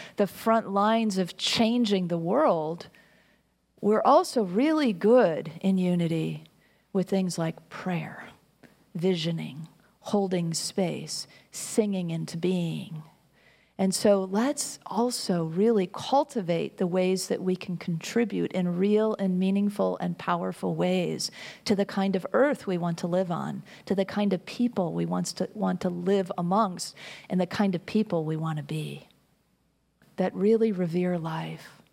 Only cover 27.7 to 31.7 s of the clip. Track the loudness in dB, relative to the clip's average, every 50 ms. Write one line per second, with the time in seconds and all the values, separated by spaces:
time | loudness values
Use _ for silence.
27.7 | 0 -2 -4 -2 0 0 0 0 -2 -2 -2 -2 -4 -2 -4 -4 -4 -6 -6 -6
28.7 | -6 -6 -6 -8 -10 -14 -16 -20 _ _ _ _ _ _ _ _ _ _ _ _
29.7 | _ _ _ _ _ _ _ _ _ -2 0 0 0 2 4 4 4 4 4 2
30.7 | 2 0 0 0 0 0 2 2 0 0 -2 -4 -6 -6 -6 -8 -10 -12 -16 -20